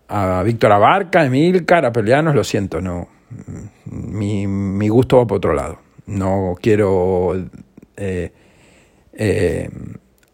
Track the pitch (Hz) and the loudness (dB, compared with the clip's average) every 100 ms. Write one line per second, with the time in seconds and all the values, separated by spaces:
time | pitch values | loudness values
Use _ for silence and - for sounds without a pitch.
0 | - 107 95 92 101 113 120 101 120 190 | -8 -4 -2 0 -2 2 4 6 6 4
1 | 180 180 135 131 170 185 165 170 123 113 | 2 0 2 2 2 2 2 2 2 0
2 | 104 139 160 131 95 107 92 80 92 87 | 2 2 2 0 0 -2 -4 -4 -6 -6
3 | - _ - 110 - 82 104 _ - 85 | -10 _ -20 -18 -16 -16 -16 _ -16 -12
4 | 85 98 101 101 101 98 98 98 107 117 | -10 -6 -4 -4 -4 -4 -2 -2 2 2
5 | 127 127 120 98 90 71 76 78 _ - | 4 4 4 0 0 -2 -4 -10 _ -20
6 | - 98 95 98 92 90 117 104 98 95 | -10 -4 -2 -2 -2 -2 0 2 2 2
7 | 92 92 90 92 85 - - _ - - | 2 0 0 -2 -6 -14 -20 _ -20 -10
8 | 95 90 82 _ _ _ _ _ _ _ | -8 -6 -8 _ _ _ _ _ _ _
9 | _ - 107 98 87 85 82 - - - | _ -4 -2 0 0 -2 -8 -12 -16 -18
10 | _ _ _ | _ _ _